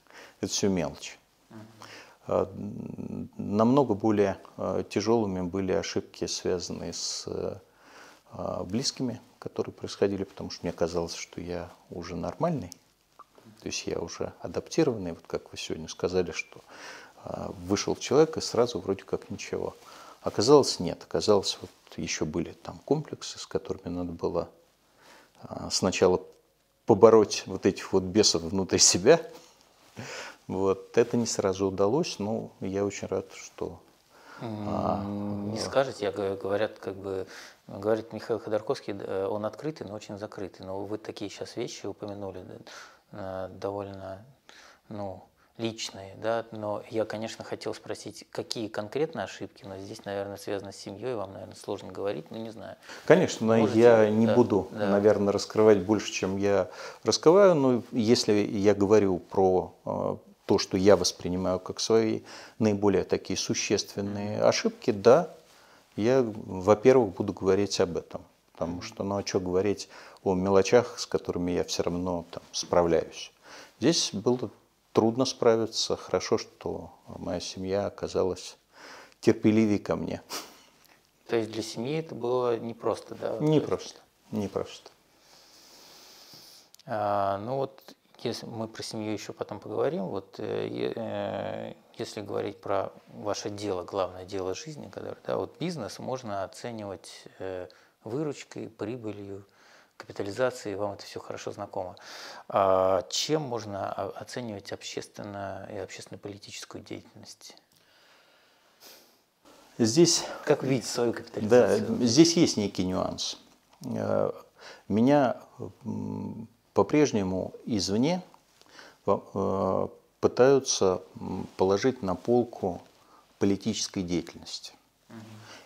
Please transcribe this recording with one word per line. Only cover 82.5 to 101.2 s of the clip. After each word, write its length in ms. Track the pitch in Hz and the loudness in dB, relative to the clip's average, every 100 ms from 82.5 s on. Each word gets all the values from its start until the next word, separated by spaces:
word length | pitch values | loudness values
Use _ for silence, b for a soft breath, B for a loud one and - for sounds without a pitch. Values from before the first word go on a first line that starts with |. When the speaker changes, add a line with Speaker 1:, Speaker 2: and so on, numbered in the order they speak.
| 113 | -2
Speaker 2:
непросто, 560 | 117 - 117 98 - | -4 -4 -2 -2 -6
да? 220 | 107 110 113 | -8 -6 0
Speaker 1:
Непросто, 600 | 151 156 110 - - - _ _ _ | 4 4 2 -2 -6 -18 _ _ _
непросто. 580 | 107 98 95 - - - _ _ B B B B B B B B B B B B B B B B - 143 | -6 -4 -4 -6 -12 -20 _ _ B B B B B B B B B B B B B B B B -20 -8
Speaker 2:
А, 520 | 107 104 101 98 98 | -4 0 0 0 -2
ну 180 | 110 135 | -4 -4
вот, 380 | 131 - - - _ - | -4 -8 -20 -20 _ -8
если 240 | 120 107 - | -6 -6 -8
мы 220 | 113 113 | -8 -8
про 140 | 113 | -10
семью 300 | - 113 107 | -10 -8 -6
еще 200 | 104 - | -6 -8
потом 280 | - - 104 | -10 -10 -10
поговорим, 440 | 110 107 131 175 180 | -6 -2 -2 -2 -6
вот, 320 | 98 - - | -8 -10 -10
э, 300 | 107 107 107 | -6 -4 -4
е-, 240 | 117 123 - | -4 -4 -4
э, 800 | 110 104 101 101 101 107 110 - _ - | -6 -6 -6 -6 -6 -8 -10 -14 _ -12
если 240 | 113 110 | -10 -10
говорить 380 | 101 107 104 - | -6 -6 -6 -8
про 320 | 107 98 - - - | -4 -4 -4 -10 -18
ваше 420 | 120 107 98 110 | -10 -6 -6 -6
дело, 340 | 101 104 90 | -6 -6 -6
главное 400 | 87 101 92 90 | -4 -4 -4 -6
дело 300 | 90 98 92 | -10 -6 -6
жизни, 340 | 92 160 147 101 | -6 -10 -14 -14
которое, 280 | - - - - | -12 -12 -10 -6
да, 100 | 113 | -4
вот 220 | 95 - | -4 -6
бизнес 380 | 165 160 98 - | -8 -6 -10 -10
можно 460 | 117 127 117 98 | -8 -8 -8 -8
оценивать, 800 | 92 - 120 113 101 92 - - - - | -8 -10 -12 -10 -10 -12 -14 -20 -20 -12
э, 300 | 95 90 90 b b b | -10 -8 -12 b b b
выручкой, 640 | 113 131 151 131 - - 110 | -8 -6 -6 -8 -12 -14 -14
прибылью, 760 | - 110 127 107 101 98 98 - b b b b - | -10 -8 -8 -10 -10 -12 -14 -16 b b b b -20
капитализацией, 800 | - - 101 98 127 127 107 98 | -14 -8 -6 -2 -2 -2 -8 -6
вам 160 | 104 | -6
это 100 | 98 | -8
все 160 | - - | -12 -14